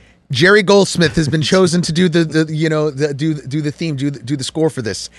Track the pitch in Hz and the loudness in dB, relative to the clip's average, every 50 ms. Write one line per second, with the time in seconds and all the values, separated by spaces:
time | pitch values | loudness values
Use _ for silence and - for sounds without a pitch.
0 | _ _ _ _ _ _ 143 113 165 185 208 214 202 170 202 202 190 - - - | _ _ _ _ _ _ -2 2 4 6 6 4 4 4 4 4 4 2 2 0
1 | 170 151 - 175 160 143 135 160 147 - - 185 190 175 156 175 165 - 156 160 | 0 2 2 0 0 0 0 -2 0 2 2 4 4 4 2 0 -2 -2 0 0
2 | 185 180 151 170 165 156 143 156 160 156 160 151 160 160 156 156 151 156 135 131 | 0 2 2 2 0 2 0 0 0 0 -2 -2 -2 0 0 0 -2 -2 -2 -2
3 | 151 147 143 131 151 160 156 147 - 127 127 156 147 147 143 - 175 165 147 131 | -4 -4 -2 -2 -2 -2 -2 -4 -6 -6 -6 -4 -4 -4 -6 -4 -6 -6 -4 -4
4 | 139 143 139 123 - 117 147 139 131 - - 165 156 156 - - 117 107 95 - | -4 -4 -6 -6 -8 -8 -6 -6 -6 -8 -4 -2 -2 -2 -2 -4 -6 -6 -6 -8
5 | - - _ | -10 -14 _